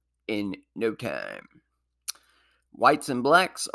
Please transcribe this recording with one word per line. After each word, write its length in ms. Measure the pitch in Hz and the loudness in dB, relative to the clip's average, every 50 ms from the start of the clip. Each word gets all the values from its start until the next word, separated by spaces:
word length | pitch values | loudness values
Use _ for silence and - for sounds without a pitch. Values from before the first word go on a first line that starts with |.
| _ _ _ _ _ | _ _ _ _ _
in 280 | - 107 104 101 98 - - _ _ - | -6 -4 -4 -4 -6 -8 -10 _ _ -8
no 200 | 95 113 110 101 | -4 -4 -4 -4
time. 520 | - 120 90 69 57 50 50 50 - - _ _ _ _ _ _ _ _ _ _ _ - - - - _ _ _ _ _ _ _ _ _ _ | -4 -8 -8 -8 -8 -10 -12 -14 -16 -18 _ _ _ _ _ _ _ _ _ _ _ -10 -10 -10 -10 _ _ _ _ _ _ _ _ _ _
Whites 380 | - - 113 131 151 - - - | -2 4 4 4 4 4 0 -4
and 120 | 127 123 | -4 0
blacks 460 | 120 139 160 180 185 - - - - - | 2 6 6 6 4 4 -4 -8 -8 -2